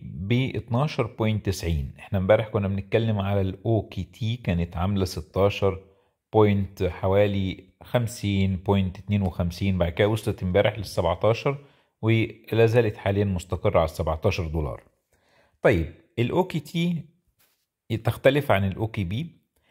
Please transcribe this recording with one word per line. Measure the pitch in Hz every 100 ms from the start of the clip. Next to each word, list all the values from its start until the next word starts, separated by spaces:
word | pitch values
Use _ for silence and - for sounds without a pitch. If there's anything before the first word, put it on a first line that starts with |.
| -
ب | 64 95 123 131 107
اتناشر | - 120 156 - 110
بوينت | - 110 107 101
تسعين. | 90 85 76 67 -
احنا | - 98
امبارح | 95 110 113
كنا | 104 98
بنتكلم | 98 - 110 113 107
على | 98 101
ال | 95 - 113
أو | 110 -
كي | 98
تي، | 85 - 110 120
كانت | - 87 85 82
عاملة | 92 101
ستاشر | 90 - - 92 101 - 98 90 - _ _ _ _
بوينت | 110 104 101 98 -
حوالي | 90 - 95 98 104 98 95 - - _
خمسين، | - 123 113 - 101 98 95 92
بوينت | - 98 92 -
اتنين | - 104
وخمسين، | 92 - 87 - 98 92
بعد | 85
كده | 95 104
وصلت | 110 110 92
امبارح | 92 95 104 107
لل |
سبعتاشر، | 95 - 87 87 107 117 147 143 - _ _ _
ولا | 110 113 104 - - 110 113
زالت | 120 110 -
حاليًا | 101 98
مستقرة | 101 90 - 90 104 90
على |
السبعتاشر | 80 - 80 78 104 92 80
دولار. | 78 71 - - _ _ _ _ _ _ _
طيب، | 165 90 76 - _ -
ال | 120
أو | 170
كي | 185 160
تي | - 165 170 165 - _ _ _ _ _ _ _ - 110
تختلف | - - 135 143 135
عن | 98
ال | 98 90
أو | 110
كي | -
بي. | 87 113 165 - _ _ _